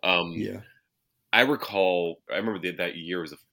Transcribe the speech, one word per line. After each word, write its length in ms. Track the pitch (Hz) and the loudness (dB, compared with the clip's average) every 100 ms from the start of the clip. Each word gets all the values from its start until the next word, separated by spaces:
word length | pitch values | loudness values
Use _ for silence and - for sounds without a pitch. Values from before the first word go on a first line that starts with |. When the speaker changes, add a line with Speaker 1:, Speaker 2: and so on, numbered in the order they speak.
Speaker 1:
Um, 300 | 92 90 85 82 | 2 2 2 -4
Speaker 2:
Yeah. 240 | 104 98 - _ _ _ _ _ _ | -6 -8 -14 _ _ _ _ _ _
Speaker 1:
I 100 | 110 | 4
recall, 800 | 135 143 - 101 92 90 85 82 - | 4 2 -2 2 4 2 0 -4 -6
I 40 | 87 | -4
remember 220 | 113 95 | -2 -4
that, 180 | 90 87 | -4 -4
that 180 | 87 85 | -4 -6
year 240 | 82 90 | -6 -6
was 100 | 80 | -6
the, 60 | 76 _ | -12 _